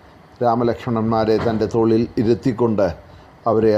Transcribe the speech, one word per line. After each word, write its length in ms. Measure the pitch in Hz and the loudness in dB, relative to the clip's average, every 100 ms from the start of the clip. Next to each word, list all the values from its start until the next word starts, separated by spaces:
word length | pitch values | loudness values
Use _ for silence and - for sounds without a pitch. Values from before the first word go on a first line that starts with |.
| - - - - | -20 -20 -20 -4
രാമലക്ഷ്മണന്മാരെ 960 | 123 117 117 113 - 113 110 113 110 110 117 | -2 0 0 -2 -4 -4 0 0 2 0 0
തൻ്റെ 200 | 110 107 | -2 -2
തോളിൽ 280 | 117 113 113 117 - | 0 2 2 0 -2
ഇരുത്തിക്കൊണ്ട് 640 | 110 117 - 107 120 104 92 78 - - - - - | 0 0 -2 -2 0 0 -2 -4 -14 -20 -20 -10 -2
അവരെ 220 | 110 110 | 2 2